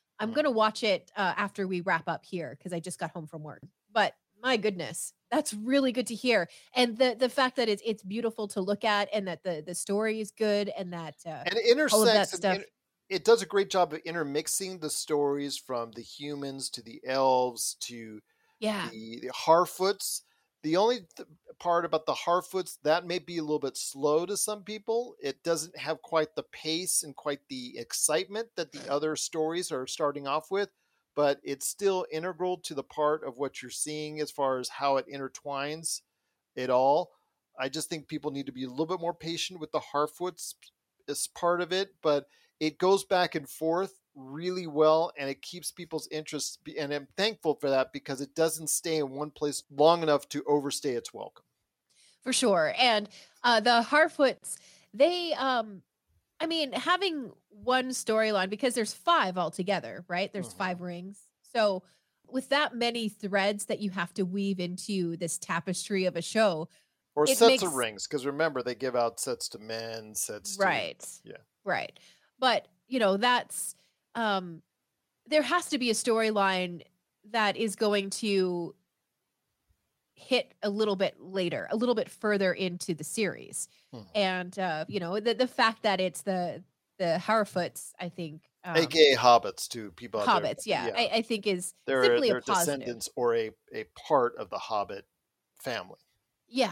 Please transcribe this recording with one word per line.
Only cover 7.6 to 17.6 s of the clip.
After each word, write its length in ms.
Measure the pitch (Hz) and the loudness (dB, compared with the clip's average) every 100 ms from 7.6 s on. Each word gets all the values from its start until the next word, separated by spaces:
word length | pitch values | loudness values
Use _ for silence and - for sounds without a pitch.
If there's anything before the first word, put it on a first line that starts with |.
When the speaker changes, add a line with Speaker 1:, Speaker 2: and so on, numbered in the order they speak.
| 226 | 0
Speaker 1:
it's, 120 | 202 226 | 0 -2
it's 180 | 208 | -6
beautiful 440 | 185 214 226 220 208 | -6 -4 -4 -4 -6
to 120 | - | -4
look 220 | 190 202 | -2 0
at, 260 | 226 202 208 | 2 2 0
and 160 | 208 190 | -2 -4
that 160 | 165 | -6
the, 200 | 190 160 156 | -6 -6 -6
the 80 | 175 | -10
story 440 | - 202 220 220 | -4 -2 0 -2
is 120 | 208 | -6
good, 380 | - 214 208 202 | -2 0 2 0
and 240 | - 180 | -6 -8
that, 220 | 175 160 - 170 | -8 -10 -12 -12
uh, 200 | 151 175 | -6 -4
Speaker 2:
And 100 | 208 | 0
it 80 | 220 262 302 | 6 6 6
Speaker 1:
all 120 | 214 | 6
of 80 | 226 | 8
that 40 | 214 | 6
Speaker 2:
intersects 160 | 190 | 4
and 80 | 180 | 0
Speaker 1:
stuff. 160 | 196 190 | 0 0
Speaker 2:
inter-, 80 | - _ _ _ _ | -4 _ _ _ _
it 140 | 190 | -2
does 180 | - 233 | 6 6
a 40 | 185 | 6
great 240 | 202 196 | 0 2
job 240 | 190 170 | 2 2
of 60 | 151 | 0
intermixing 800 | 165 170 147 143 156 - 190 185 | -6 -4 -2 -2 -2 -4 -4 -6
the 100 | 156 | -6
stories 680 | - - 151 143 143 143 135 | -6 -2 2 2 0 -4 -8
from 340 | - 123 117 | -6 -6 -6
the 100 | 113 | -10
humans 680 | - - 147 147 139 135 127 | -16 -12 -10 -8 -8 -8 -10
to 100 | - | -10
the 200 | 113 113 123 | -14 -14 -2
elves 720 | 135 135 127 127 117 | 2 4 4 2 -2